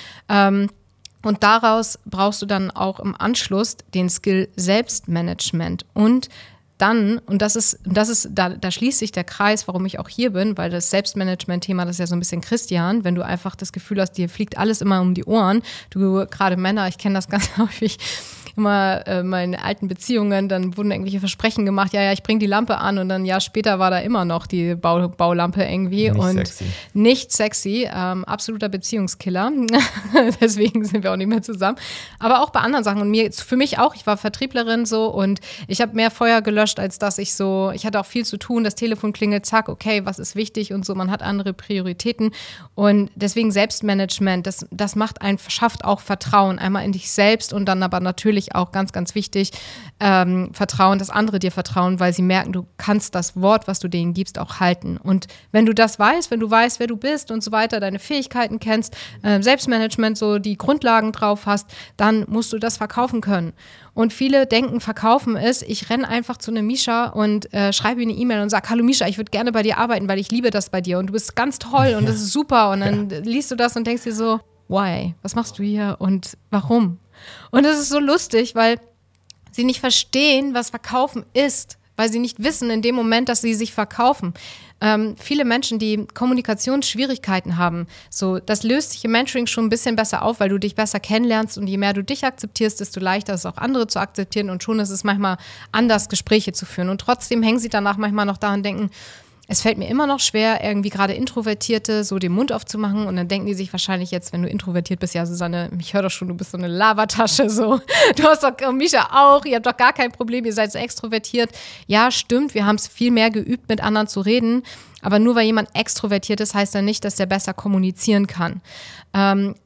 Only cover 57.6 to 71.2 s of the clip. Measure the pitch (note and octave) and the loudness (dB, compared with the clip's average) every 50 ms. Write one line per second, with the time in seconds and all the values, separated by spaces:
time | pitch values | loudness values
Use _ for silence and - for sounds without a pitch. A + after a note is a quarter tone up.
57.6 | A3 A3+ A#3+ G#3+ G3+ F#3+ F#3+ F#3+ - - D4+ C#4+ C4 - - B3 A#3 G#3 G#3 A3 | 0 0 -2 -2 -2 -4 -4 -6 -6 -4 -4 -4 -4 -4 -2 -2 -2 -2 -4 -6
58.6 | - A3 A3 A3 A3 - - - - - - - - G#3 G#3 G3 G3 B3 C4+ C#4 | -2 0 0 0 0 -4 -10 -14 -16 -16 -16 -4 0 2 2 4 4 4 4 4
59.6 | - C4 A#3+ A3+ A3 A3 - - A3 A3 A3 G#3 A3 G#3 G#3 G#3 G3 G#3+ G3+ - | 2 0 2 2 0 0 0 0 0 0 0 0 0 0 0 0 0 -4 -4 -2
60.6 | - C4 D4 D4 C#4+ A#3+ A3+ A3+ A3 A3 G#3+ - A3 G#3 G#3 G#3 - G#3 G3+ G3+ | 0 0 0 2 4 4 4 4 2 0 -2 0 0 0 0 0 0 0 0 0
61.6 | G3+ - - - - - _ - G3+ G#3+ A3 A3 G3+ - G3+ A3+ A3+ - A3+ G#3+ | -2 -8 -16 -20 -20 -20 _ 2 2 4 4 2 0 0 -2 -2 -2 -2 -4 -4
62.6 | A3 A3+ - - G#3+ G#3 - A#3+ B3 B3 A#3+ A3+ A3 G3+ G3+ F3+ E3+ E3 - _ | -4 -4 -4 -4 -6 -4 0 -2 0 0 0 -2 0 0 0 0 0 -4 -8 _
63.6 | - - - - - - _ - A3+ A3+ A3 - C4+ C4+ C#4 C#4 C4+ C4+ A3+ A3+ | -20 -20 -20 -20 -20 -10 _ 0 0 0 2 0 0 4 4 4 4 4 2 2
64.6 | C4 B3+ A3 A#3+ - A3+ G#3+ - G#3+ A3 A#3 C#4 - B3 A3 D#3+ G3+ A#3 B3+ - | 2 0 -2 -4 -4 -4 -6 0 2 4 4 4 2 0 -2 0 0 0 0 0
65.6 | - - A3 - - - A3+ B3 C4+ - A3+ A#3+ A#3 - A#3+ - - - A3+ A3+ | -4 -6 -8 -8 -4 -4 -2 -2 -2 -2 -2 -4 -4 -6 -10 -10 -8 -6 -4 -2
66.6 | G#3 G#3+ B3+ C4 - B3 A3+ A#3 A#3+ A3+ - G#3+ G#3+ G#3+ G#3 G#3+ G3 - - G#3 | -2 0 0 -2 0 0 0 0 0 -2 0 0 2 2 2 0 -4 -4 -2 0
67.6 | G3+ G3 G3+ - - G#3+ A#3+ A#3+ A#3+ A3+ G#3 - A#3+ B3 A3+ G#3 G#3 G#3 A3 G3 | 0 2 0 0 0 0 0 0 -2 -2 -2 0 0 0 0 0 0 2 0 0
68.6 | - - A#3 A#3+ A#3 B3 C4+ - F#3 F3+ F#3+ G#3 A3 - - A3 A#3 B3 A3 A3+ | 0 0 0 2 4 4 4 2 2 0 -2 -4 -6 -4 -2 -2 -2 0 0 0
69.6 | G#3 A3 - - A#3 A#3+ A#3 F#3+ G3 G3 G3 G3 G3 - A3+ B3 B3 A#3 G#3 G#3 | 2 2 2 0 0 0 0 -2 0 0 -2 -2 -2 -2 -2 0 0 2 0 0
70.6 | F#3+ - - F#3 F3+ F3+ F3 F3+ F#3+ F#3+ G3 A3 | -4 -2 -4 -4 -2 0 -2 -2 -2 -2 -2 -4